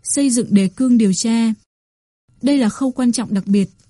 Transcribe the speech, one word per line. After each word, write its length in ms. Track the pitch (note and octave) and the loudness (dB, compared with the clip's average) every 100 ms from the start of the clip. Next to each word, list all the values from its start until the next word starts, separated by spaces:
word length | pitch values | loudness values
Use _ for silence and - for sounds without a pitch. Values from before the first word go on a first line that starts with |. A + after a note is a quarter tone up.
Xây 260 | - C#4 C#4 | -6 -2 0
dựng 240 | A#3+ G3+ | 0 0
đề 140 | G3+ F#3+ | 2 0
cương 300 | - C4 A#3+ | 0 2 2
điều 160 | G#3 | 2
tra. 400 | F3+ A3+ A3+ A3+ G#3+ _ _ _ _ _ _ _ _ | 0 0 0 0 -4 _ _ _ _ _ _ _ _
Đây 160 | B3 C#4+ | -2 0
là 120 | A3 | 0
khâu 220 | - C4+ | -2 -6
quan 200 | B3+ B3 | 0 -2
trọng 220 | A#3 F#3+ | -2 -4
đặc 140 | G3+ G3 | -4 0
biệt 220 | G3+ F#3+ _ | 0 0 _